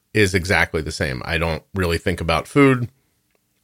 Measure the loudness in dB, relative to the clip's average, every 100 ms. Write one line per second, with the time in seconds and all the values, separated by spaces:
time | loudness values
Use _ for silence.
0 | _ 2 2 2 0 0 2 -2 -4 -4
1 | -4 -6 -4 -4 -2 -4 _ -4 -2 -2
2 | -2 -4 0 -2 0 2 4 2 -4 _
3 | _ _ _ _ _ _